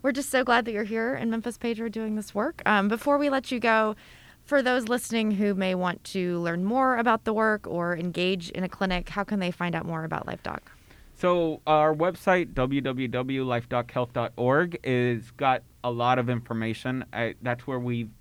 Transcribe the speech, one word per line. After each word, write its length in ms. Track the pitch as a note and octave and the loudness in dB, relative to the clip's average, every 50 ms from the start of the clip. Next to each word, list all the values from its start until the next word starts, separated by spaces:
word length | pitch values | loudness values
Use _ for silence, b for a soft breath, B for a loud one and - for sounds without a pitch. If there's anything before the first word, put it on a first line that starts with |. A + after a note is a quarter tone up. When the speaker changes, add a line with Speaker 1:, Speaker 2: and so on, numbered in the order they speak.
| B | B
Speaker 1:
we're 100 | C4+ C4 | -2 0
just 180 | C4+ C#4 - | 0 -2 0
so 140 | - B3+ C4 | 0 0 2
glad 200 | B3+ A#3+ A#3+ A#3 | 4 4 2 2
that 60 | A#3 A3 | 0 -2
you're 120 | G3+ A3 | -4 -4
here 300 | G3 A3+ A3+ A3+ A#3+ C4+ | -2 -2 -2 -2 -2 -2
in 140 | B3 A3+ A3+ | -2 -2 -2
Memphis, 280 | A3+ A3+ A3 A#3+ A#3 - | -2 -2 -4 -6 -6 -6
Pedro, 300 | - A#3+ A#3 G#3+ A3+ A#3 | -4 -4 -4 -4 -4 -6
doing 260 | G3+ A3+ A3 A3 G#3+ | -4 -4 -4 -4 -4
this 200 | G#3+ G3+ - - | -4 -6 -6 -4
work. 280 | G3+ A3 D4+ E4+ - - | -2 -2 -2 -2 -2 0
Um, 220 | - G#3+ G3+ G3 G#3 | 2 4 4 4 2
before 300 | A3+ A3 - C#4+ C#4+ C#4+ | 0 0 2 2 2 4
we 100 | D4 C#4+ | 4 2
let 220 | C4+ C4+ - - | 0 0 -2 -2
you 80 | C4 A#3+ | -4 0
go, 380 | A3 A#3 A3+ A3 A3 G#3+ G#3+ B B B B B B B B B _ | 2 4 4 4 4 2 -2 B B B B B B B B B _
for 180 | - C#4+ C#4+ B3+ | 2 2 4 4
those 260 | B3+ B3 B3+ A#3 G#3+ | 4 2 2 2 0
listening 440 | B3 B3 - - A3+ A#3 A3 G#3+ G#3 | 0 -2 -2 0 0 0 2 2 2
who 220 | F#3+ G#3 G3+ G3+ | 2 2 2 2
may 200 | F#3 F#3+ F#3 F#3 | 2 0 0 0
want 280 | F3+ F3+ F3+ F3 - - | 0 0 -2 -2 -4 -8
to 340 | - - F#3+ F3+ F3+ F3 E3+ | -6 -4 -2 -2 0 0 -2
learn 240 | E3+ E3+ E3+ F3 F#3 | -2 -2 -2 0 0
more 320 | G3+ A#3 C4 C4 C4 B3+ A#3 | 0 2 2 4 2 2 2
about 260 | A#3 B3 A3+ A#3 - | 4 2 2 2 2
the 80 | A3 A3 | 0 0
work 340 | G#3+ A3 A3 G#3+ G#3 - | 2 2 2 2 0 -2
or 300 | - - F3 E3+ F3 F3 | -4 -4 -2 -2 -2 -2
engage 540 | E3 E3+ F3+ E3 F3 F3+ F#3 G3 F#3 E3+ E3+ | -2 -4 -4 -2 0 0 0 0 -2 -4 -6
in 140 | - - F#3 | -6 -6 -6
a 40 | F3+ | -4
clinic, 400 | - - G3 F#3 F3+ F3 - - | -4 -2 -2 -2 -2 -2 -4 -6
how 140 | - G3+ G3 | -4 -6 -4
can 160 | - G#3+ G3+ | -2 -2 -2
they 100 | F#3 F3 | -2 -2
find 240 | F3 - F3 F3 E3 | -2 -2 -4 -4 -2
out 100 | E3 E3+ | -4 -4
more 180 | E3+ E3 D#3+ D#3+ | -4 -6 -6 -6
about 220 | D#3+ D#3+ - - | -6 -6 -6 -6
Life 160 | - - - - | -6 -8 -8 -8
Doc? 200 | - - - - - - - b b b b b b b | -8 -8 -10 -10 -16 -20 -20 b b b b b b b
Speaker 2:
So 460 | - - F3+ F3+ F3 E3+ D#3+ D#3 - - | 0 2 2 4 4 2 2 0 -2 2
our 280 | - D#3 D3+ D3+ D#3 D#3 | 4 4 6 6 6 4
website, 600 | D3+ E3+ F#3 F3+ - - - F#3 F#3 E3+ A#2+ - | 4 2 0 0 0 2 4 4 4 2 0 0
w 260 | C3+ B2+ C3 C#3 C#3 | 0 0 2 2 0
w 260 | C3 C3+ C3 B2+ C3+ | 0 0 -2 -2 -2
w 380 | B2 A#2+ B2 B2+ C3 C3+ C3+ C3 | -2 -2 -2 -2 -2 -2 -2 -2
life 240 | B2+ B2 A#2+ A#2+ - | 0 -2 -2 -2 -2
doc 240 | B2+ B2 A#2+ A#2+ - | -2 -2 -2 -2 -2
health 200 | C3+ B2 A#2+ - | -2 -2 -2 -2
dot 180 | C3 A#2 - - | -4 -4 -4 -2
org, 440 | - A#2+ B2 C3+ D3+ F3+ F3 E3+ - - | 0 2 4 4 4 2 0 -2 -6 -4
is 480 | C3 B2+ B2 B2 B2 A#2+ A#2 A#2+ - - | 0 0 2 2 2 0 -2 -4 -8 -8
got 300 | - C#3+ C3+ B2+ A#2+ - - - - - | -2 0 2 2 0 -2 -8 -14 -8 -4
a 60 | B2 | -4
lot 280 | A#2+ A#2+ A#2+ B2 B2+ B2+ | -2 0 2 2 2 2
of 100 | B2 A#2+ | 2 0
information. 760 | B2 A#2 A#2+ - A#2+ A2+ A2+ A2+ A2+ - - B2+ B2+ C3 A#2+ - - | -2 -2 -4 -4 -4 -4 -2 -4 -4 -4 -4 -6 -6 -6 -6 -8 -6
I, 220 | - A#2 A2+ - - - | -4 -4 -4 -4 -6 -6
that's 220 | B2 B2 B2 - | -6 -6 -4 -4
where 120 | - C3+ B2 | -6 -6 -4
we've 320 | A#2+ B2 A#2+ A#2 A#2 A2 - - | -2 -2 -4 -4 -4 -6 -10 -14